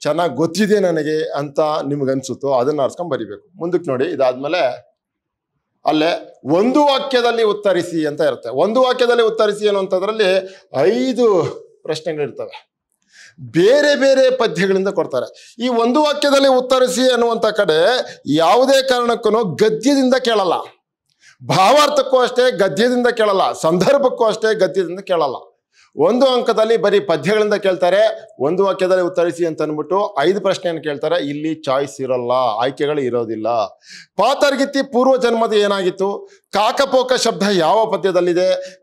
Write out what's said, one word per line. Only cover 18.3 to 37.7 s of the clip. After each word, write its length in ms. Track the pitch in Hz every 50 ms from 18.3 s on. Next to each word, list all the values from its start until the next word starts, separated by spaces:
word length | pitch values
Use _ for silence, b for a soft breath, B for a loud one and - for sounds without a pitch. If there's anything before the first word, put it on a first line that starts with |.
| 143 156 160 170 202 240 262 269 277 269 262
ಕಾರಣಕ್ಕೂ 560 | 269 247 247 240 233 233 226 233 214 208 226 240
ಗದ್ಯದಿಂದ 720 | 185 139 - 208 214 220 214 - 269 285 277 262 254 254
ಕೇಳಲ್ಲ. 400 | 254 254 233 226 208 190 175 143 113 - - - _ _ _ _ _ _ _ b b b b b b 127
ಭಾವಾರ್ಥಕ್ಕೂ 720 | 117 165 175 190 202 269 294 294 285 294 285 262 - 262
ಅಷ್ಟೇ 340 | 254 247 220 - 240 247 254
ಗದ್ಯದಿಂದ 560 | 220 175 202 190 147 185 226 247 247 247 240
ಕೇಳಲ್ಲ, 440 | 247 233 226 214 208 196 190 156 123
ಸಂದರ್ಭಕ್ಕೂ 720 | 117 - - 156 175 180 185 240 277 285 269 247 - - 233
ಅಷ್ಟೇ 300 | 220 214 220 220 220 214
ಗದ್ಯದಿಂದ 440 | - 185 175 - 190 180 165 175 190
ಕೇಳಲ್ಲ. 360 | 190 - 180 165 151 135 117 - - - _ _ _ _ b b b b b
ಒಂದು 280 | - 143 180 233 247 269
ಅಂಕದಲ್ಲಿ 520 | 262 254 247 - 233 220 214 220 220 233
ಬರೀ 220 | 220 170 202 196 202
ಪದ್ಯಗಳಿಂದ 540 | - 196 165 156 135 175 220 214 214 208 208
ಕೇಳ್ತಾರೆ. 760 | 190 - 190 185 165 180 175 180 202 220 214 - - - - _ -
ಒಂದು 240 | 123 147 180 180 196
ವಾಕ್ಯದಲ್ಲಿ 380 | 196 180 185 190 180 185 185 180
ಉತ್ತರಿಸಿ 420 | 170 - 170 170 175 170 170 175
ಅಂತ 160 | 165 156 156
ಅಂದ್ಬಿಟ್ಟು 540 | 156 156 151 151 151 147 180 196 208 - - 139
ಐದು 220 | 143 175 196 208
ಪ್ರಶ್ನೆಯನ್ನು 420 | - 196 180 - - 175 165 156 139
ಕೇಳ್ತಾರೆ. 440 | 151 143 131 - 156 165 175 151 143
ಇಲ್ಲಿ 260 | 147 147 151 160 160
ಚಾಯ್ಸ್ 460 | 156 - 139 131 139 143 139 - -
ಇರಲ್ಲ, 300 | 135 127 127 123 120 120
ಆಯ್ಕೆಗಳು 720 | 123 131 127 117 104 110 123 139 139 - 151 143 151 151
ಇರೋದಿಲ್ಲ. 640 | 135 123 120 120 117 107 113 107 107 113 120 113 104 95 - B B B B B B B _
ಪಾತರಗಿತ್ತಿ 640 | - 196 247 277 269 294 285 277 240 277 277 285 277
ಪೂರ್ವ 360 | 269 277 - 240 254 262 262
ಜನ್ಮದ 360 | 240 233 240 233 226 226 214 214
ಏನಾಗಿತ್ತು, 760 | 208 208 202 202 196 185 180 180 185 190 196 202 - B B B B B _ -
ಕಾಕಪೋಕ 600 | 196 214 233 254 262 277 269 262 262 247 254 254
ಶಬ್ದ 300 | - - 226 196 165 196 208 208
ಯಾವ 320 | 180 156 156